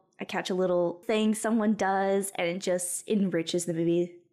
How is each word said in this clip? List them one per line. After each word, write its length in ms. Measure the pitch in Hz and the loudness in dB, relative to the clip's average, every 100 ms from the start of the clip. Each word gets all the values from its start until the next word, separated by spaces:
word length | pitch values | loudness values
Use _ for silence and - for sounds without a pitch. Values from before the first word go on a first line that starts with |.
| _ - | _ -16
I 60 | |
catch 260 | - 185 - | -8 -6 -4
a 40 | |
little 480 | 185 185 175 170 - - | 0 2 2 0 -2 -2
thing 280 | 214 220 | 0 2
someone 400 | 214 220 226 214 | 0 0 2 2
does, 580 | 208 190 196 196 196 196 - | 2 2 2 2 0 0 -2
and 120 | 170 | -2
it 100 | 185 | -2
just 460 | 190 180 - - - | -2 -2 -2 -6 0
enriches 580 | 214 190 170 160 175 170 | 0 2 0 0 -2 -2
the 80 | |
movie 380 | 165 170 170 175 - _ | 0 2 2 0 -6 _